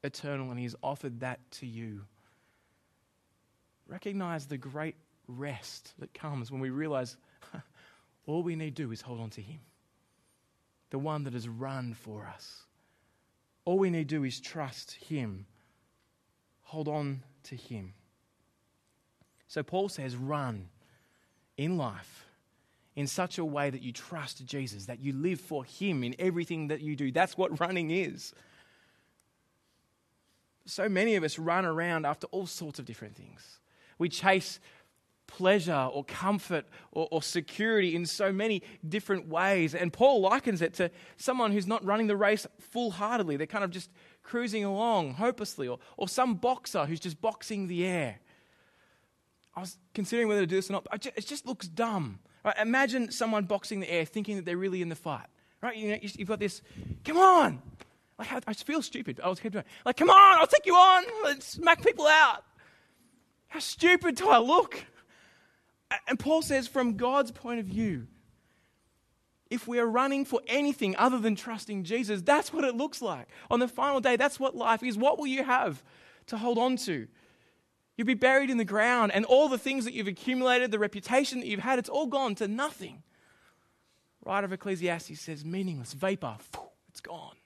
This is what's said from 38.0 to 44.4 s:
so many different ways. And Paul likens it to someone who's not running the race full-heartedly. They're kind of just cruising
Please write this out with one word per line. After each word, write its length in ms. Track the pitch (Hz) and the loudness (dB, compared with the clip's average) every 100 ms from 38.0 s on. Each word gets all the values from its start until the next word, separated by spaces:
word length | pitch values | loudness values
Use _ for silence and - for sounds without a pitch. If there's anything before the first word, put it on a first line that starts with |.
| 170 | -4
so 260 | - 202 | -2 -2
many 300 | 190 220 202 - - 156 | 0 0 -2 -4 -14 -6
different 380 | 202 - 190 165 | -6 -2 -4 -2
ways. 480 | 160 190 196 160 | 0 2 2 0
And 180 | 160 175 | 0 -4
Paul 280 | - 269 254 | 4 4 6
likens 420 | 190 254 254 185 | 4 2 0 0
it 120 | 165 | -2
to 160 | - 175 - - - | 0 -4 -4 -20 -6
someone 340 | - 254 220 | -4 0 2
who's 160 | 208 185 | 0 0
not 180 | 220 | -2
running 220 | 185 208 220 | 0 0 2
the 100 | 202 | 2
race 300 | 202 214 - - | 2 2 -4 -18
full-heartedly. 760 | - 240 240 175 208 240 180 143 | -8 -4 -4 -2 -2 0 0 -2
They're 100 | 156 | -2
kind 180 | 208 | -2
of 60 | 190 | -4
just 200 | 180 - _ - _ | -6 -14 _ -20 _
cruising 420 | - 240 | -6 -4